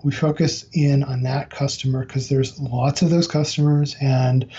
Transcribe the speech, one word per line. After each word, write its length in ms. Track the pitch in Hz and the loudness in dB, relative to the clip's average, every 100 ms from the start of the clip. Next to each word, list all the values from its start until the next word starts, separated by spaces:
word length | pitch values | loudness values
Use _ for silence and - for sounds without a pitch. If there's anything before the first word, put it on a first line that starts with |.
we 100 | 143 | -4
focus 520 | - 156 151 156 - - | 0 0 2 0 -2 -4
in 300 | 160 143 139 | 0 2 2
on 200 | 139 127 | 0 -2
that 260 | 127 135 - | -2 -4 -6
customer 560 | - 139 - 135 131 127 | -4 -4 -2 -2 -2 -4
'cause 240 | 135 127 | -6 -2
there's 280 | 135 131 - | 0 0 -4
lots 440 | 131 123 135 139 | -6 -2 -2 2
of 80 | 170 | 2
those 160 | 170 170 | 2 2
customers 680 | 151 147 - 147 147 143 - | 0 -2 0 2 2 0 -2
and, 460 | 139 127 127 131 117 | 0 2 2 2 0